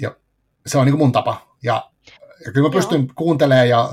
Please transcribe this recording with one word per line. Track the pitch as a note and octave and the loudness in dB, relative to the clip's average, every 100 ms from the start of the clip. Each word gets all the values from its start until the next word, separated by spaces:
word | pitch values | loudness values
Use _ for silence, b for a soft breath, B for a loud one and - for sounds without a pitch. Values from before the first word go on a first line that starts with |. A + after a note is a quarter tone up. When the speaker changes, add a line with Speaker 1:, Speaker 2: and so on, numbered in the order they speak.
Speaker 1:
ja | - - _ _ _ _ - | -12 -12 _ _ _ _ -4
se | C#3 | 0
on | C3 | 2
niinku | D3 | 2
mun | C#3 | 2
tapa. | A2+ A2+ G#2+ - _ | 0 -4 -8 -14 _
Ja, | A#2+ A2+ - _ B B - - - | -6 -6 -8 _ B B -20 -20 -6
ja | |
kyllä | A#2+ D3+ | -2 0
mä | |
Speaker 2:
Joo. | F#3 | 0
Speaker 1:
pystyn | F3+ D#3+ C3 - | -2 -2 -4 -4
kuuntelemaan | E3 D3 C#3+ C3 A#2+ | -2 0 2 4 4
ja | A#2 A#2 | 2 -2